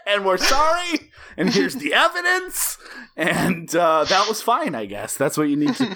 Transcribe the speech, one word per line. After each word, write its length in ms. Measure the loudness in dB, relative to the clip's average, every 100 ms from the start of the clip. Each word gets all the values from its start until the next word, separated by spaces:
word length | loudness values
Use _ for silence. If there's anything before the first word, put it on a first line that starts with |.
| -2
and 180 | 0 2
we're 120 | 2
sorry. 760 | 2 4 4 2 -2 -6 -6 -20 -14 -4
And 140 | 0
here's 240 | 2 0 -2
the 180 | 0
evidence." 840 | 2 2 0 0 0 -2 -6 -6 -6 -14 -18 -14 -4
And, 600 | -2 0 0 -2 -2 2
uh, 280 | 4 2 2
that 220 | 2 2
was 140 | 0
fine, 320 | 0 0 0
I 120 | -4 -8
guess. 300 | -8 -8 -2
That's 220 | 0 0
what 120 | 0
you 80 | 2
need 180 | 0 0
to, 200 | -4